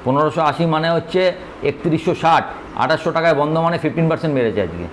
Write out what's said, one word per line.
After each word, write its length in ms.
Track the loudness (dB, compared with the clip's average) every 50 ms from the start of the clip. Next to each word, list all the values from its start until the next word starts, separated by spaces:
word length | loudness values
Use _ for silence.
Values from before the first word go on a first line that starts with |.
| -2
পনেরোশো 380 | 0 0 2 2 2 0 2
আশি 240 | 0 0 2 0 0
মানে 240 | 0 0 0 0 0
হচ্ছে 420 | 0 0 -2 0 0 2 2 2 0 -2 -12 -14 -14 -4 -4
একত্রিশশো 520 | -4 -4 -2 -2 -2 -2 0 0 -2 -2
ষাট, 280 | 2 2 4 4 4 2 0 -10 -14 -14 -14 -4
আঠাশশো 360 | -4 0 0 0 0 -2 -2
টাকায় 220 | -2 2 2 2 4
বন্ধ 240 | 4 2 0 2 2
মানে 200 | 2 0 0 0
ফিফটিন 320 | -2 -2 0 0 2 2
পার্সেন্ট 260 | 2 0 0 0 0
বেড়েছে 260 | 2 0 2 2 0
আজকে। 260 | -2 -2 -4 -8 -8 -10